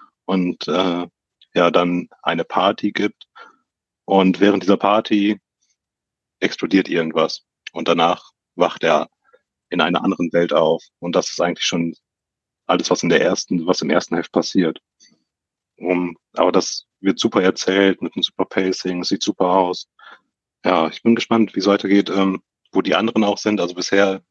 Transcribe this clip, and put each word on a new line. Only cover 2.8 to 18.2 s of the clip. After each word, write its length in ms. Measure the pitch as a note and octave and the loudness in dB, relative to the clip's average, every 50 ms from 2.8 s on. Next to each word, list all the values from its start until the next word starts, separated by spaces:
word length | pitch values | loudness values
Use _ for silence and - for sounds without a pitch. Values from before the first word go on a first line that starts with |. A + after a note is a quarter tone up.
| - G2+ - | -4 -4 -4
gibt. 340 | - G2+ G#2+ - _ - _ _ - - - _ _ _ _ _ _ _ _ _ _ - | -2 -4 -4 -6 _ -20 _ _ -20 -20 -20 _ _ _ _ _ _ _ _ _ _ -4
Und 340 | - F#2+ F#2+ F#2 F#2 E2 E2 | 0 2 4 4 4 4 4
während 240 | G2 G#2 G#2 F#2+ F2 | 4 4 4 2 2
dieser 140 | F#2 G2 | 2 2
Party 600 | - - G2+ G#2 A2 - - A2+ G2+ G2+ G#2 G#2 - _ _ _ _ _ _ _ _ _ _ _ _ _ _ _ _ _ _ _ - | 2 4 2 2 2 2 0 0 0 2 0 -2 -4 _ _ _ _ _ _ _ _ _ _ _ _ _ _ _ _ _ _ _ -4
explodiert 500 | F#2+ - - - - D#2+ G2 G2 F#2 - | -4 -4 -4 -4 -4 0 2 0 2 2
irgendwas. 540 | F2 E2+ D#2+ D#2+ D#2+ E2 D#2 D#2 - - _ _ _ _ - - - | -2 -2 -2 -2 0 0 0 -2 -2 -10 _ _ _ _ -20 -14 -10
Und 140 | D#2 D#2 | -6 -2
danach 440 | - E2+ E2+ D#2+ F2 F2+ - - - _ _ _ _ - | 0 0 2 2 0 0 -2 -6 -20 _ _ _ _ -2
wacht 280 | E2+ F2 - - - F2 | -2 -2 -2 -2 -2 0
er 260 | E2 D#2 D2 - - _ _ _ _ _ _ _ _ _ _ _ - | 0 0 0 -2 -4 _ _ _ _ _ _ _ _ _ _ _ -6
in 120 | F2 F2+ | -2 -2
einer 220 | F2+ F2 F2 E2 - | 0 0 0 0 0
anderen 300 | F#2+ - - F2 E2 - | -2 -2 -2 -4 -2 0
Welt 200 | E2+ F2 - D#2 | 0 0 2 2
auf. 300 | D#2+ E2 D#2 D#2+ D#2+ - _ _ - | 2 2 2 0 0 -4 _ _ -10
Und 160 | - F2+ E2 | -8 -2 -2
das 160 | F#2 - - | -2 -2 -2
ist 100 | - - | -4 -2
eigentlich 240 | F2 F2 E2 - - | -2 -2 -2 -4 -4
schon 300 | - F#2+ E2+ E2+ E2 - _ _ _ _ _ _ _ _ _ _ _ _ _ - | -4 -2 -2 -4 -4 -6 _ _ _ _ _ _ _ _ _ _ _ _ _ -4
alles, 220 | - F2+ F2+ - - | -2 -2 -2 0 -2
was 120 | F#2 - - | -2 0 2
in 60 | E2+ | 2
der 120 | E2+ E2 | 2 2
ersten, 460 | - F2+ F#2+ - - - F2+ E2+ D#2+ | 2 2 0 -2 -4 -4 -4 -4 0
was 140 | F2+ F2+ - | -2 -2 -2
im 80 | - - | 0 0
ersten 240 | D#2+ F2+ - - E2+ | 0 -2 -2 -2 -6
Heft 160 | E2+ E2 - | -6 -6 -2
passiert. 500 | - F2 E2 - - F#2+ F2 D#2+ - - _ _ _ _ _ _ _ _ _ _ _ _ _ _ _ _ _ _ _ | -2 -2 -2 0 0 0 0 0 -4 -8 _ _ _ _ _ _ _ _ _ _ _ _ _ _ _ _ _ _ _
Um, 400 | - F#2 F2+ F2+ F2+ F2+ F2 E2 _ _ _ - | -8 -4 -2 -2 -2 -2 -4 -8 _ _ _ -2
aber 180 | - E2+ F2+ | 0 0 2
das 340 | F2 F#2+ - - - - - _ _ - | 2 0 -2 -2 -8 -12 -14 _ _ -4
wird 180 | F#2+ G2 F2 - | -2 -2 -2 0
super 220 | - A2+ - G#2 F#2 | -2 0 0 2 2
erzählt, 580 | F#2 - - - F#2 F#2+ G2 G2 F#2+ F2+ - | 2 0 0 -2 0 2 2 2 2 2 0
mit 140 | F2+ E2+ - | -6 -8 -4
einem 80 | - | -4